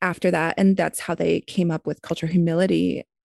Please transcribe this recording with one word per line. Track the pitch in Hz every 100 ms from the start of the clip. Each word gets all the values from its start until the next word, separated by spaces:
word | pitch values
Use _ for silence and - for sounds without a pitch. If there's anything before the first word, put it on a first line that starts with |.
after | 185 170 180
that. | 165 165 -
And | 196 190
that's | 165 -
how | - 165
they | 165 170
came | - - 170
up | 160 -
with | -
culture | - 165 160
humility. | 175 165 165 190 165 90 - - _